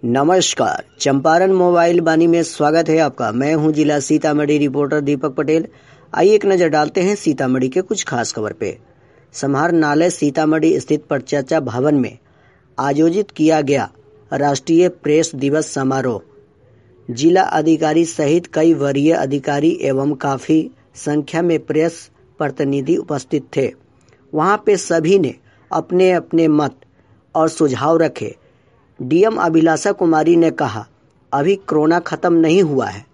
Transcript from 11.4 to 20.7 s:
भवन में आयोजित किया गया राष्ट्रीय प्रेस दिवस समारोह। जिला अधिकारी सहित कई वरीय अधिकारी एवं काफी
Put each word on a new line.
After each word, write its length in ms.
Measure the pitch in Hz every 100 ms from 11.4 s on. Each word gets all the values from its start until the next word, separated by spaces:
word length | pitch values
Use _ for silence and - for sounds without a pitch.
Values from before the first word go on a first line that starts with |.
| 131 160
भवन 340 | 131 120 139
में 240 | 147 117 - _ _ _ _ _ -
आयोजित 520 | 135 143 165 180 208
किया 300 | - 156 156
गया 300 | 143 139 107 _ _ _ _
राष्ट्रीय 560 | 135 143 139 - 165 180
प्रेस 440 | - 147 151 160
दिवस 320 | 139 139 147 156
समारोह। 540 | - 135 131 127 110 - - _ _ _ _ _ _ -
जिला 280 | 120 160 180
अधिकारी 640 | 185 160 156 160 156 156
सहित 420 | 165 - 147 165 175
कई 280 | - 160
वरीय 380 | 156 139 139 147
अधिकारी 680 | 165 139 139 139 143 156 -
एवं 320 | - 135 139
काफी 560 | 139 143 135 - 156 165